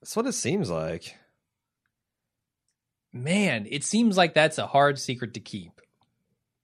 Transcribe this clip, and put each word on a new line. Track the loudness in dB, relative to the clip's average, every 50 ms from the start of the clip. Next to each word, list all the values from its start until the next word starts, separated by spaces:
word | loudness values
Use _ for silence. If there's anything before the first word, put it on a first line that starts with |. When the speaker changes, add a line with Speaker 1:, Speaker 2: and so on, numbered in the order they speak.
Speaker 1:
That's | -18 -8 -6
what | -4 -4
it | -4
seems | -4 -4 -4 -2 -2 -2 -2 -4
like. | -4 -4 -4 -6 -8 -10 -12 -16 -20 _ _ _ _ _ _ _ _ _ _ _ _ _ _ _ _ _ _ _ _ _ _ _ _ _ _ _ _ _ _ _ _ _ _ _ _ _ _ _
Speaker 2:
Man, | -12 -8 -4 -2 0 2 2 2 0 -2 -4 -6
it | -6 -6 -4
seems | 0 2 4 4 4 4
like | 4 4 4 6
that's | 4 4 4 2 -2
a | -4
hard | 2 4 4 6 6 2 0
secret | -4 -6 -6 -6 -6 -8 -8
to | -12
keep. | -12 -12 -12 -12 -12 -14 _ _ _ _ _ _ _ _ _ _ _ _ _ _ _ _ _ _